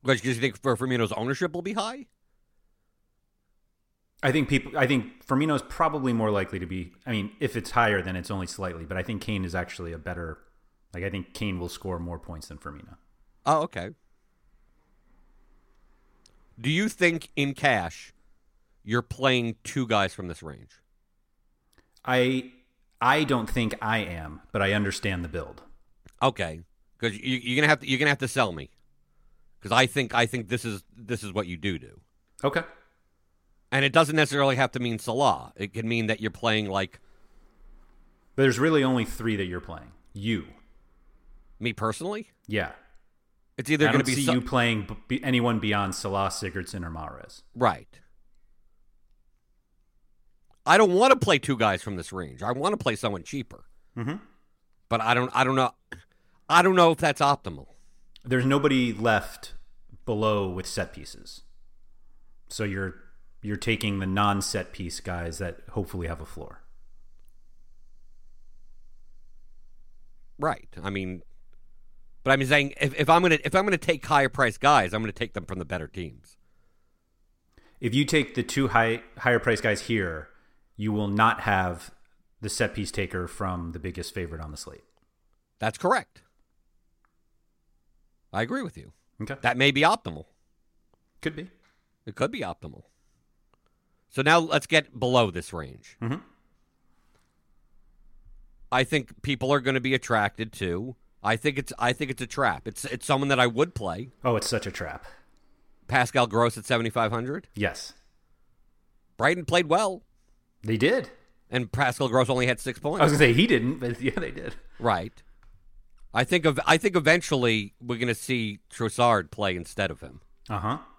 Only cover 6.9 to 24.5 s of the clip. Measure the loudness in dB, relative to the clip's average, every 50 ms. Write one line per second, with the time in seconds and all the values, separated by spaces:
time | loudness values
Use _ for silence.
6.9 | -14 _ _ -4 -2 -2 -2 -4 -6 -4 -4 -2 -2 -4 -8 -2 2 2 4 4
7.9 | 4 2 0 -2 -4 -6 -6 -6 -6 -6 -6 -6 -8 -6 -8 -8 -6 -8 -10 -8
8.9 | -6 -6 -4 -4 -6 -8 -4 -4 -4 -2 -2 -2 -2 -4 -4 -6 -8 -10 -10 -10
9.9 | -10 -10 -10 -10 -8 -8 -8 -10 -10 -12 -16 _ _ _ _ _ _ _ _ _
10.9 | -10 -6 -6 -6 -6 -6 -8 -8 -8 -6 -4 -4 -2 -4 -6 -8 -8 -8 -8 -6
11.9 | -6 -6 -6 -8 -8 -10 -12 -12 -14 -14 -14 -16 -18 -14 -14 -14 -14 -14 -18 -20
12.9 | -20 -20 _ _ _ _ _ _ _ _ _ 2 2 2 2 -2 -6 -8 -10 -10
13.9 | -12 _ _ _ _ _ _ _ _ _ _ _ _ _ _ _ _ _ _ _
14.9 | _ _ _ _ _ _ -20 _ _ _ _ _ _ _ _ _ _ _ _ _
15.9 | _ _ _ _ _ _ _ _ _ _ _ _ _ -6 -2 0 0 2 0 0
16.9 | 0 2 2 2 2 2 -6 -8 _ -2 -2 -2 -2 0 2 2 2 2 0 -4
17.9 | -8 -12 -20 -20 _ _ _ _ _ _ _ _ _ _ _ _ _ _ _ -2
18.9 | -2 -2 -2 _ -8 0 2 2 4 4 0 -2 -6 _ _ -8 -4 -4 -2 2
19.9 | 2 2 2 0 -2 -8 -10 -10 -10 -12 -12 -16 -16 -16 -20 -20 -20 _ _ _
20.9 | _ _ _ _ _ _ _ _ _ _ _ _ _ _ _ _ _ _ _ _
21.9 | _ _ _ 0 2 4 4 4 2 0 -4 -6 -16 _ _ _ _ _ _ _
22.9 | _ _ 2 4 4 4 4 2 2 0 0 0 0 0 0 0 -2 -4 -2 -2
23.9 | 0 0 -2 -4 -6 -8 -10 -10 -12 -16 -18 -6